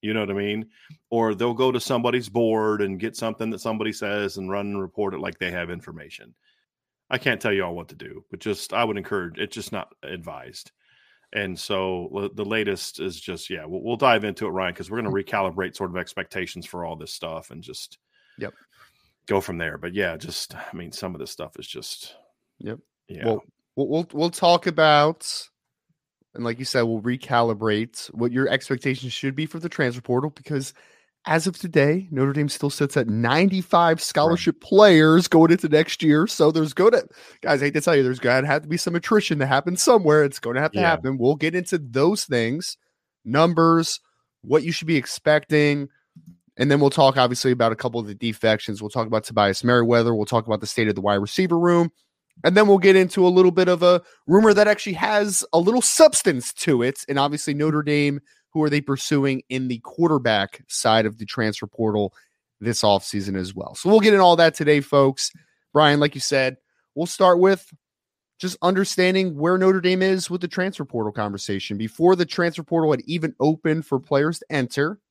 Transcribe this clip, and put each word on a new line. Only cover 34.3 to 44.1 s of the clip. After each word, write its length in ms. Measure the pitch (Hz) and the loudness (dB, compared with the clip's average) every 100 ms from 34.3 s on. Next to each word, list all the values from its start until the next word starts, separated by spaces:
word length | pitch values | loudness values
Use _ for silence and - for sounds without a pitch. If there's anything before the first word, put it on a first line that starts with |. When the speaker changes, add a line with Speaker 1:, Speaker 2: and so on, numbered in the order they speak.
| 170 - - | 0 -2 -4
Speaker 1:
Right. 120 | - | 2
Speaker 2:
players 580 | 196 214 165 156 165 170 | 8 10 10 8 4 4
going 260 | 165 165 | 6 6
into 180 | 170 160 | 4 4
next 320 | 151 165 - | 2 2 0
year. 240 | 160 147 196 | 2 2 2
So 240 | - 156 | 2 2
there's 240 | 160 156 | 2 -2
gonna, 260 | - 196 226 - - - _ | 2 4 4 -2 -18 -20 _
guys, 220 | - 143 | -2 0
I 40 | 143 | 0
hate 80 | |
to 60 | 147 | -2
tell 160 | 147 156 | 2 2
you, 60 | |
there's 160 | 127 127 | 2 0
gonna 280 | 127 131 143 | 2 2 2
have 140 | 147 | -2
to 80 | 151 | -2
be 80 | 170 | -6
some 180 | - | -4
attrition 440 | 170 - 214 208 151 | -6 0 0 0 -2
to 80 | 135 | 0
happen 280 | 135 170 180 | 0 0 -2
somewhere. 440 | - 233 165 151 | 4 4 6 4
It's 160 | 143 139 | 2 -2
gonna 220 | 117 123 | -6 -2
have 120 | 156 | -2
to 80 | - | 0
Speaker 1:
Yeah. 100 | 175 | 0
Speaker 2:
happen. 260 | 160 131 135 | 0 -2 0
We'll 200 | 120 151 | 0 0
get 180 | 156 | -2
into 240 | 180 175 175 | -4 -4 -6
those 480 | 135 123 160 208 - | -4 0 0 0 -2
things, 500 | 127 113 143 - - _ _ _ _ | -2 -2 -4 -8 -14 _ _ _ _
numbers, 760 | - 131 170 165 165 165 165 - _ | -2 2 4 4 4 4 0 -6 _